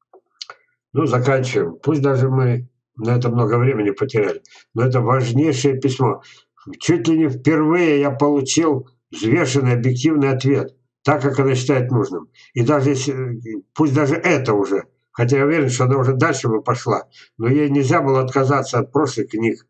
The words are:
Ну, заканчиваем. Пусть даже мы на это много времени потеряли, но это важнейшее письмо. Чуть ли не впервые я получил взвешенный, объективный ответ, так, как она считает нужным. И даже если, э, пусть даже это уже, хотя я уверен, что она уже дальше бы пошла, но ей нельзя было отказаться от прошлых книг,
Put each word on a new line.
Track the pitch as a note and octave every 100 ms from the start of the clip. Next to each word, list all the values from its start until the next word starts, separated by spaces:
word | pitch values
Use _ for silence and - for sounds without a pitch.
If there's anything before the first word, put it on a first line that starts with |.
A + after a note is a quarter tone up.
| _ - _ _ - - _ _ _
Ну, | C3 D3
заканчиваем. | B2 B2+ C3+ B2 - E2+ -
Пусть | D3 D3+
даже | C#3 B2+ C3
мы | C3 B2 B2 - _ _ -
на | A2 B2
это | A#2+
много | A#2+ G#2+ A#2+
времени | B2+ A#2+ G2+
потеряли, | G2 - A2+ F#2+ E2 _ - _
но | A2
это | B2+ B2
важнейшее | G#2+ C3 A#2+ B2 D#3+ C3 C#3 B2+
письмо. | C#3 - B2 - - - _ _ - -
Чуть | - E3+ E3
ли | D#3+
не | D3+
впервые | B2 D3 D#3 D#3 F3 E3 C#3+
я | C#3+
получил | B2+ D3 C#3+ B2+ - E3 C3+ - _ _
взвешенный, | E2 A2 D#3+ C#3 C3+ B2
объективный | A#2 B2+ B2 D#3+ D3+ C#3
ответ, | B2+ C3+ C3 - _ _ _
так, | - D3
как | C#3+ C3
она | C3+ B2+
считает | - C3+ A#2
нужным. | A#2+ G2 F2 - _ -
И | B2
даже | A#2 D3 C3+
если, | C3 D3
э, | C3 B2+ A#2 A2+ G#2+ -
пусть | - D#3 C3+
даже | C#3 E3
это | F3+ D3 A#2+
уже, | G#2 F#2+ G2 - _ _
хотя | - A#2+ C#3
я | C#3+
уверен, | E3 C3+
что | - B2
она | C3+
уже | B2
дальше | B2+ D#3+ D3 A#2+
бы | A2
пошла, | - A#2 A#2+ G#2 - - - -
но | A#2
ей | D3 D3
нельзя | C#3+ C3 E3+
было | C#3 C3
отказаться | B2+ C#3 C3 C#3 B2 A#2+
от | G#2+
прошлых | D3 C#3 A2+ G2
книг, | G#2+ A2+ - _